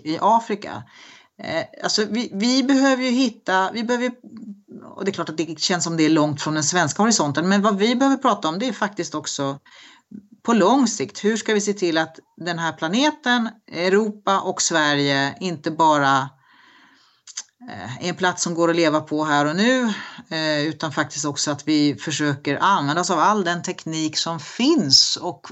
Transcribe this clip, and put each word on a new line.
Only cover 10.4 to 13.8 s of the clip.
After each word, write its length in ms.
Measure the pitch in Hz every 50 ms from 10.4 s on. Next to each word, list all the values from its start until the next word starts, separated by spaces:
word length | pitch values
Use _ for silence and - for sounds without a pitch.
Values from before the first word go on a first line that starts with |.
| -
på 80 | 226 233
lång 340 | 214 175 196 247 285 262 233
sikt. 360 | - - 139 - - - -
Hur 140 | 208 226 220
ska 160 | - - 214
vi 80 | 208
se 120 | 202 208 202
till 240 | 202 185 170 156 160
att 220 | 160 160 - - - _ _ -
den 220 | 165 175 170 165
här 140 | 165 160 156
planeten, 760 | - 165 160 185 247 285 302 302 302 - 247 240 247 226 - - _ _ -
Europa 680 | - 160